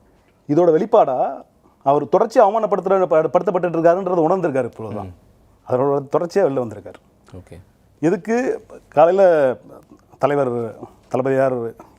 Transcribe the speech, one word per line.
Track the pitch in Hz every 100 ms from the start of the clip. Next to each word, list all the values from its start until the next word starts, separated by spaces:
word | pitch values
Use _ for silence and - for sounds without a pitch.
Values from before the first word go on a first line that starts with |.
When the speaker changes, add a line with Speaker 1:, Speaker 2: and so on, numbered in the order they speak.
| _ _ _ _ -
Speaker 1:
இதோட | 151 175
வெளிப்பாடா | 156 208 220 151 131 202 269 - _ _ _
அவர் | 139 143 143
தொடர்ச்சியா | 185 226 262
அவமானப்படுத்துற-, | 196 220 208 190 185 190 180
ப-, | 156 156
படுத்தப்பட்டுட்டு | 180 175 180 175 165
இருக்காருன்றதை | 165 180 185 180 156
உணர்ந்திருக்காரு | 190 165 131
இப்பொழுதுதான். | 120 - 110 110 95
Speaker 2:
ம். | 87 _ _ _ _ -
Speaker 1:
அதோட | 127 139 143 139 156
தொடர்ச்சியா | 170 202
வெளில | 165 135
வந்திருக்காரு. | 117 104 90 - _ _ _ 95
Speaker 2:
ஓகே. | - 85 - _ _ -
Speaker 1:
எதுக்கு? | 151 196 208 233 262 - - - _
காலையில | 139 165 190 185 156 135 113 - - _ - _ -
தலைவர் | 135 143 131 120 113 - - _ _
தளபதியார் | 127 131 131 135 123 117 - -